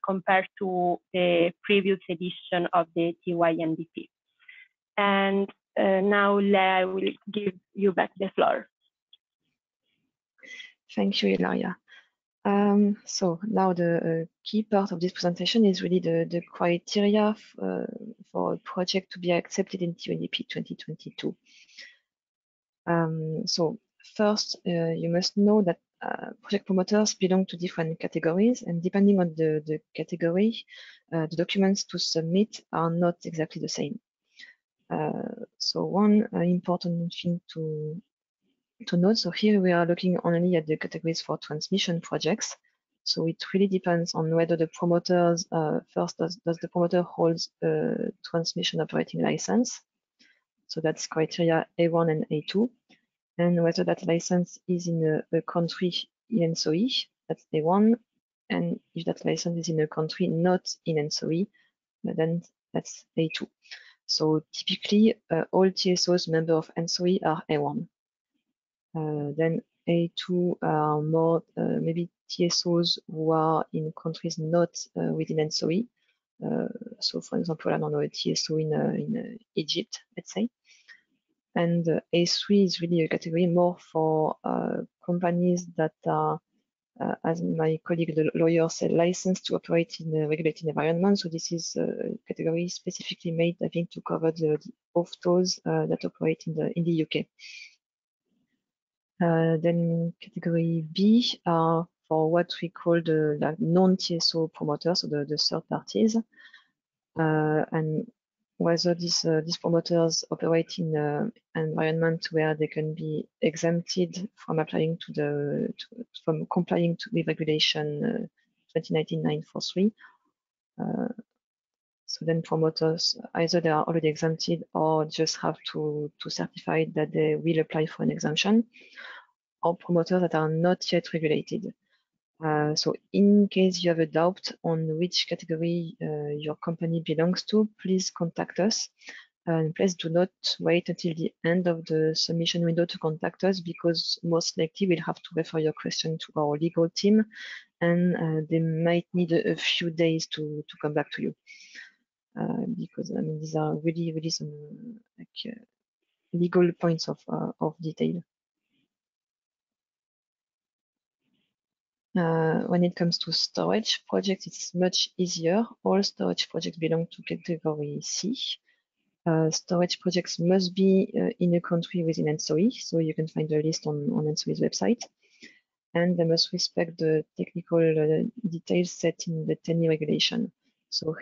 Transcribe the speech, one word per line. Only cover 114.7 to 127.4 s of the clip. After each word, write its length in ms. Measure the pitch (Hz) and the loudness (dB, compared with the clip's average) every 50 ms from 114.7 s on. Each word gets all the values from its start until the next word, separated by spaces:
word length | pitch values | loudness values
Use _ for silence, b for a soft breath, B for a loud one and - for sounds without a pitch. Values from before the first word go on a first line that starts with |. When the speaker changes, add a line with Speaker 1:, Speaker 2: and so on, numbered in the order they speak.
| - 170 160 160 165 170 | 0 0 0 0 -2 -4
Speaker 2:
to 140 | - - | -8 -8
the, 600 | 156 151 147 147 147 147 147 143 147 - - - - - | -4 -4 -2 -2 -2 -2 -2 -2 -2 -2 -4 -4 -6 -10
to, 280 | - - - 240 240 _ - - - | -16 -18 -16 -18 -18 _ -18 -8 -4
from 200 | - 160 156 165 - | -2 -2 -2 -2 -2
complying 420 | - 180 175 - 190 170 170 170 170 | -2 -2 0 0 2 2 2 2 0
to, 140 | - - - | -2 -6 -4
with 140 | - 170 156 | -2 -2 0
regulation, 800 | 160 160 - 160 156 156 156 - - - 156 151 151 147 147 156 | 0 -2 -2 0 0 0 2 2 0 0 0 -2 -4 -2 -2 -2
uh, 220 | - - - - - _ _ _ _ _ _ _ _ | -2 -2 -4 -6 -8 _ _ _ _ _ _ _ _
twenty 200 | - 160 165 - | -4 -4 -2 0
nineteen 300 | 170 156 156 - 170 160 | 0 -2 0 -2 -2 -2
nine 200 | 156 156 151 151 160 _ | 0 0 -2 -2 -6 _
four 120 | - 160 | -10 -8
three. 280 | - - - 175 196 220 - b b b b b b b b _ _ _ _ _ _ _ _ - | -8 -4 0 2 2 2 0 b b b b b b b b _ _ _ _ _ _ _ _ -8
Uh, 300 | - - - - - - - - - _ _ _ _ _ _ _ _ _ _ _ _ _ _ _ _ | -6 -4 -4 -4 -4 -6 -8 -12 -18 _ _ _ _ _ _ _ _ _ _ _ _ _ _ _ _
so 220 | - - - 156 | -14 -12 -6 -4
then 160 | 160 165 165 | -2 -2 -2
promoters, 760 | 160 - 165 160 160 160 160 - 160 160 160 175 - - - - - - - | -2 -2 -2 0 0 0 0 0 0 0 0 0 -2 -2 -4 -4 -8 -6 -2
either 240 | 175 170 165 185 175 | -2 0 2 2 2
they 100 | 165 160 | 2 2
are 140 | 151 151 - | 2 2 0
already 240 | - 165 165 160 156 | 0 0 0 0 0
exempted 560 | 151 - 165 160 160 160 - - 170 160 - - - | 0 0 -2 -2 -2 -2 -2 -4 -4 -4 -4 -4 -2
or 320 | 170 156 156 160 156 151 | 0 2 2 2 2 0
just 320 | 156 - - 160 156 - - | -2 -2 -2 -2 -2 -2 -2
have 180 | - 165 156 - - - | -2 -4 -4 -4 -8 -10
to, 380 | - 156 151 151 147 151 147 151 - - | -6 -6 -4 -4 -4 -4 -6 -8 -10 -12
to 80 | - - | -12 -8
certify 560 | - - 170 - - 175 - 175 160 160 160 160 165 | -6 -6 -6 -8 -8 -10 -4 -2 0 0 0 0 -2
that 180 | 160 151 156 | -2 -2 0
they 240 | 160 160 156 156 151 | 0 0 2 2 0
will 240 | 151 | 0